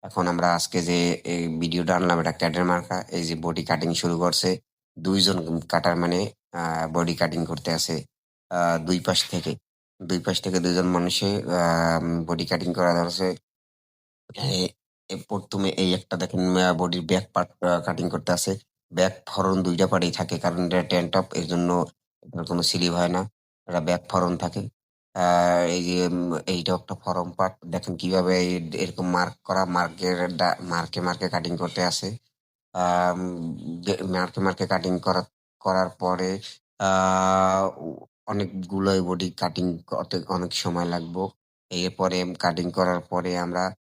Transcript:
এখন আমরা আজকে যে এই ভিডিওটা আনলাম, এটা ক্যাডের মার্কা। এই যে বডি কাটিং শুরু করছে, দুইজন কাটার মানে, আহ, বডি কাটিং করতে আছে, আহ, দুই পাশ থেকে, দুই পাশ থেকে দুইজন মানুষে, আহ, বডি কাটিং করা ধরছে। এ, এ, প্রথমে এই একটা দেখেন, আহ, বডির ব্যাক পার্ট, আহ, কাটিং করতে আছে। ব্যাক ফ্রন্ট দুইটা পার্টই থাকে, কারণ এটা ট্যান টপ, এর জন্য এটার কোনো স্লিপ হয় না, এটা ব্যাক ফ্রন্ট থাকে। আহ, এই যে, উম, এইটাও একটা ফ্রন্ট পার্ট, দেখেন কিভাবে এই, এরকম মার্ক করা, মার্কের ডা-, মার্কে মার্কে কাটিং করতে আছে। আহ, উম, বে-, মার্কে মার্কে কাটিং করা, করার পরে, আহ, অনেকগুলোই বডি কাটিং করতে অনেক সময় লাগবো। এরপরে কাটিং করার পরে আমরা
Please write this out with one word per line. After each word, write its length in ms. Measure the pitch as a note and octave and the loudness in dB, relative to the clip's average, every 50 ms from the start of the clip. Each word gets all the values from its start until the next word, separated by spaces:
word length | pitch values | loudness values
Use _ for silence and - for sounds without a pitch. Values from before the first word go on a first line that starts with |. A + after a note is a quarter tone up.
| - | -16
এখন 240 | - - F#2+ F2+ F2+ | -6 -2 0 2 2
আমরা 280 | F2 E2+ F2 F2 F2 | 2 2 4 4 4
আজকে 260 | E2+ - - - F2+ | 2 0 0 0 -2
যে 400 | E2+ E2 F2 F2 F2 F2 E2 - - | 0 2 2 2 4 2 0 0 -2
এই 240 | - F2 F2 E2+ E2+ | -4 -2 -2 -2 -2
ভিডিওটা 480 | D#2+ D#2+ E2+ E2 D#2+ F2 F2 D#2+ F#2 | -2 -2 -2 0 0 0 2 2 2
আনলাম, 240 | F2 F#2 F2+ F2 E2+ | 2 4 2 2 2
এটা 120 | D#2+ E2+ | 2 0
ক্যাডের 340 | D#2+ - F2 E2+ D#2 F2 F2+ | -2 0 -2 0 2 2 2
মার্কা। 380 | F2+ F2+ F2 E2 - F2+ F2+ F#2+ - | 2 2 0 0 -2 -4 -4 -4 -4
এই 140 | - F2 E2+ | -4 -4 -2
যে 120 | D#2+ E2 | -2 -4
বডি 280 | D#2 - E2 E2 E2+ D#2+ | -4 -4 -4 -4 -4 -2
কাটিং 300 | - - D2+ D#2 E2+ E2+ | -2 -2 0 0 0 -2
শুরু 260 | - - E2+ E2+ E2 | 0 0 0 0 2
করছে, 420 | F2 F2 E2+ - - F#2 F#2 F2+ _ _ _ _ _ _ _ - | 2 2 2 2 0 0 0 -2 _ _ _ _ _ _ _ -6
দুইজন 600 | D#2+ F#2 F#2+ G2 F#2 F#2+ G2 F2+ D#2+ E2 E2 E2 | -2 0 2 4 4 4 2 2 -2 -2 -4 -4
কাটার 360 | D#2+ - - F2 E2 F2+ F2 | -2 0 0 2 2 2 2
মানে, 360 | E2+ F2 F2 F2 F2+ G2+ G2 - _ _ _ | 2 2 2 2 0 0 -2 -6 _ _ _
আহ, 360 | - F2 E2+ E2 D#2+ E2 D#2+ D#2+ | -8 -6 -4 -4 -2 -2 -4 -2
বডি 280 | D#2+ E2+ F2 E2+ E2+ | 0 0 0 0 0
কাটিং 300 | D#2+ F2 D#2+ D#2+ E2 E2 | 0 0 0 0 -2 -2
করতে 260 | D#2+ E2 D2 - - | -4 -4 -6 -4 -2
আছে, 340 | E2 E2 - - E2 D#2 C#2 - _ _ _ _ _ _ _ _ | -2 -2 -2 -2 -4 -6 -6 -10 _ _ _ _ _ _ _ _
আহ, 280 | F2+ F2+ F2 E2+ E2+ E2 | -2 0 2 2 2 0
দুই 220 | D#2+ E2 F#2 F2+ | 0 0 0 0
পাশ 300 | - - F#2 - - - | 2 0 0 0 0 -2
থেকে, 260 | - F2+ D#2+ - D2+ - _ _ _ _ _ _ _ _ | -4 -4 -4 -4 -6 -8 _ _ _ _ _ _ _ _
দুই 180 | F#2+ E2 F#2 F2 | -6 -4 -4 -2
পাশ 220 | E2 - F#2 - | 0 -2 -2 -2
থেকে 180 | - F#2+ F#2 F2+ | -2 0 0 2
দুইজন 280 | E2+ F2+ F2 F2+ F2+ F2+ | 2 2 2 2 2 2
মানুষে, 560 | F2+ F2 F2 F2 E2+ - - G2 G2+ G2+ - | 2 2 2 2 0 0 0 0 0 0 -2
আহ, 800 | - F2 F2+ E2+ E2+ E2 E2 E2 E2 E2 E2 D#2+ E2+ E2+ E2+ E2 | 0 0 2 2 4 4 4 4 2 2 2 0 0 -2 -2 0
বডি 200 | D#2+ E2+ E2 E2 | -2 -2 -2 -2
কাটিং 280 | - E2+ E2 E2+ F2 F2 | -2 -2 -2 -2 -2 0
করা 200 | F2 F2+ F2 E2+ | 2 2 4 4
ধরছে। 420 | F2 F2 F2 E2+ F#2+ F#2+ F#2 F2+ - _ _ _ _ _ _ _ _ _ _ _ _ _ _ _ _ _ _ - | 4 2 0 -2 -2 -2 -2 -2 -4 _ _ _ _ _ _ _ _ _ _ _ _ _ _ _ _ _ _ -12
এ, 320 | - - C3 G#2 F#2 F2+ F2 - _ _ _ _ _ _ _ | -6 -2 -2 0 0 0 -2 -4 _ _ _ _ _ _ _
এ, 60 | F#2+ F#2 - _ | -10 -10 -8 _
প্রথমে 420 | A2 G2+ F#2+ - - G2 G2 F#2+ | -6 -6 -6 -4 -4 0 0 0
এই 240 | - - F#2+ F#2 F2+ | 2 2 2 2 2
একটা 240 | F#2 - _ - F2+ | 0 0 _ -4 -4
দেখেন, 400 | F2 F2+ - F2+ F#2 F#2 F2+ F#2 | -4 -2 0 0 2 4 4 4
আহ, 160 | F#2 F2+ F2+ | 4 4 4
বডির 280 | E2+ F2+ F2 E2+ F2+ | 2 2 0 0 -2
ব্যাক 280 | E2 D#2+ F#2 F#2 G2 - _ | 0 2 0 0 0 0 _
পার্ট, 300 | F#2+ F2 - - _ - | -2 -2 -2 -4 _ 0
আহ, 180 | F2+ F2 E2+ | 2 2 2
কাটিং 280 | E2 - F2 D#2+ E2+ F2+ | 2 -2 -2 -2 -2 -2
করতে 220 | - E2 D2+ - | -2 -4 -2 0
আছে। 280 | F2+ F2 - - G2 G2 - _ _ _ _ _ - | 0 0 0 -2 -4 -4 -6 _ _ _ _ _ 0
ব্যাক 200 | E2+ F2+ F#2+ F#2+ - _ - | 2 2 2 2 -4 _ -10
ফ্রন্ট 360 | - - F#2 F#2+ F#2+ F#2+ F2+ | -2 0 2 2 4 2 2
দুইটা 220 | F2+ F2 E2+ F#2+ F#2 | 2 2 2 2 2
পার্টই 240 | G2 F#2 F2 F2 | 4 2 2 0
থাকে, 280 | E2+ - F#2 E2+ F2+ E2 | -2 -2 -4 -4 -4 -2
কারণ 280 | - F2+ E2+ F2 F2+ F2 | -2 -2 0 0 0 2
এটা 160 | F2+ F2+ F2 | 2 0 0
ট্যান 260 | - - F2 F2 E2+ | 2 0 0 0 2
টপ, 160 | F2 F#2+ F#2 - - | 0 0 0 0 -4
এর 140 | - F2 D#2+ | -6 -4 -2
জন্য 380 | F2 F2 F2 F2 F2+ F2+ E2 - _ _ _ _ _ _ | 0 0 2 2 2 2 0 -2 _ _ _ _ _ _
এটার 240 | - - - E2+ E2+ | -20 -12 -10 -8 -6
কোনো 180 | E2 F2 F2 E2+ | -2 -2 0 0
স্লিপ 300 | - - F#2 F2 F2 E2+ | 0 0 2 0 0 2
হয় 140 | F2 F2 F2 | 2 0 2
না, 220 | F2 F2+ F#2+ G#2 _ _ _ _ _ _ _ - | 0 -2 -2 -4 _ _ _ _ _ _ _ -4
এটা 120 | F2 F2 | -2 -2
ব্যাক 300 | D#2+ D#2 F2 F2 - - | 0 0 0 -2 -2 -2
ফ্রন্ট 320 | - F#2 F2+ F2 F2+ E2 | 0 2 2 2 0 0
থাকে। 280 | - F2 - G2 G2 A2+ _ _ _ _ _ _ _ _ _ | -2 -4 -4 -4 -8 -8 _ _ _ _ _ _ _ _ _
আহ, 540 | F#2+ F2+ F2 F2 F2 F2 F2 F2 F2 F2 E2+ | 0 2 4 6 6 6 6 4 4 4 2
এই 160 | F2 F2+ F2 | 2 0 0
যে, 240 | F2 F2+ F2+ F2+ F2+ | 0 2 2 2 2
উম, 300 | E2+ F2 F2 F2 E2+ D#2 - | 0 0 -2 -2 -2 -4 -2
এইটাও 320 | - F#2+ F2 E2 F#2+ F#2 F2+ | -2 -4 -2 0 -2 -2 -2
একটা 180 | - - G2 | -4 -8 -12
ফ্রন্ট 400 | - - G2 F2+ F2+ F2 F2+ F2 | -10 -6 -4 -4 -4 -4 -6 -2
পার্ট, 300 | _ F#2+ F#2+ F#2 _ - | _ -2 -2 -2 _ -12
দেখেন 320 | F2 E2+ F2+ - - F2+ E2 | -8 -6 -6 -6 -6 -8 -6
কিভাবে 420 | - F2+ F#2 F#2 F2+ F2+ F#2 F#2 | -4 0 2 2 2 4 2 2
এই, 300 | F2+ F2+ F2+ F2+ E2 D#2+ | 2 2 0 -2 -4 -6
এরকম 360 | D2+ - - F2+ - - F2+ F2+ | -4 -4 -6 -6 -4 -6 -4 -2
মার্ক 260 | F2+ F2+ F2+ F2 - _ _ | 0 0 0 -2 -4 _ _
করা, 220 | - F#2+ F#2+ F#2+ | -2 0 0 0
মার্কের 720 | F2+ F2+ F2+ F2 E2+ D#2+ D#2+ F#2 F#2 F2+ F2 F2+ F2+ F2+ D#2 | 0 0 0 0 -2 -4 -4 -2 -2 0 0 -2 -2 0 2
ডা-, 180 | F2 F2 F2 - | 2 2 2 0
মার্কে 400 | F2+ F2+ E2+ E2+ E2 E2+ - - | -4 -4 -2 -2 -2 -4 -4 -4
মার্কে 280 | F2+ F2+ F2 E2+ F#2+ F2+ | -2 -2 -2 -2 -4 -2
কাটিং 280 | - - D#2+ E2 F2 E2 | -2 -2 -2 -2 -4 -2
করতে 260 | F#2 E2+ - - F2+ | -4 -4 -2 0 0
আছে। 340 | F2 E2+ - - F#2 A2 A#2 _ _ _ _ _ _ _ _ _ _ _ | 0 0 -2 -4 -6 -8 -8 _ _ _ _ _ _ _ _ _ _ _
আহ, 460 | F2+ F2+ F2+ F2 F2 F2+ F2+ F2 F2+ | 0 2 2 4 4 4 2 2 0
উম, 380 | F#2 F2+ F2+ F2 E2 E2 D#2 - - D#2 E2 E2+ F2 | -2 -4 -4 -6 -6 -6 -6 -8 -8 -10 -10 -6 -2
বে-, 180 | F#2+ G2 - F#2 | -2 -2 -2 -2
মার্কে 380 | F#2+ F#2 F#2 F2+ F2+ - - | -2 0 0 -2 -2 -2 0
মার্কে 260 | F#2+ F#2+ F#2 - F#2+ F2+ | 0 0 0 0 -2 0
কাটিং 320 | G2 F#2 E2+ F#2 F#2 F2 | 0 0 0 0 -2 0
করা, 260 | - F#2+ F#2 F2+ F#2 - _ _ _ _ _ _ | 0 0 0 0 0 -4 _ _ _ _ _ _
করার 300 | - F#2+ F#2+ F#2 F#2 F2+ | -2 0 2 2 0 0
পরে, 500 | - _ F#2 F2+ F2+ F2+ F#2 F#2 F#2+ G2+ A2 - - - _ _ _ _ | -2 _ -2 0 0 0 0 -2 -2 -4 -8 -12 -18 -18 _ _ _ _
আহ, 1160 | G2+ F#2+ F#2+ F#2+ F#2+ F#2+ F#2 F#2+ F#2+ F#2+ F#2+ F#2+ F#2+ F#2 F#2+ F#2+ G2 F#2+ - - D#2 E2 D#2 - - _ _ _ _ - | 0 2 4 4 4 4 4 4 4 4 4 6 4 4 4 2 2 0 -2 -6 -10 -10 -10 -12 -14 _ _ _ _ -6
অনেকগুলোই 760 | G#2+ G2+ G2+ F2 F#2+ F#2+ F#2 F2 G2 G2 F#2+ G2 G2 F#2+ | -4 -2 -2 -4 -4 -8 -8 -6 -2 0 2 4 4 4
বডি 300 | F2+ F2 F#2 F2 F2+ F2+ | 2 0 -2 -2 -2 -6
কাটিং 460 | - - - F2+ E2 - F2+ F2+ E2+ E2+ - - | -4 -4 -4 -4 -2 0 -2 -2 -2 -4 -6 -6
করতে 340 | - - F2 - - F2+ E2 - | -6 -6 -4 -4 -6 -6 -4 -2
অনেক 260 | F#2 F2+ F2+ F2 - | -2 -2 -2 -4 -4
সময় 320 | - - F#2 F2 F2 F2 | -4 -2 -2 -2 -2 -2
লাগবো। 460 | F2 E2+ F2 E2 E2 E2+ F#2 F#2+ G2 - _ _ _ _ _ _ _ | -2 -2 -4 -4 -6 -6 -6 -6 -6 -6 _ _ _ _ _ _ _
এরপরে 640 | F#2 F2+ F2 F#2 - - F#2+ F#2 F2+ F2+ F2+ F2+ F2+ - | -6 -4 -4 -4 -2 0 0 0 2 0 -2 -2 -4 -2
কাটিং 320 | - F2+ E2 E2 F2 F2 | -2 -2 0 0 -2 -2
করার 280 | E2+ - F#2 F2+ F2+ F2 | 0 0 2 2 2 0
পরে 380 | E2+ - - F2+ F2 F2+ F2+ F2 | -2 -4 -4 -4 -2 -2 -2 -2
আমরা 380 | F2 F2 F2 F2+ F#2 F#2 G2 _ _ | -2 -2 -2 -2 -2 -2 -4 _ _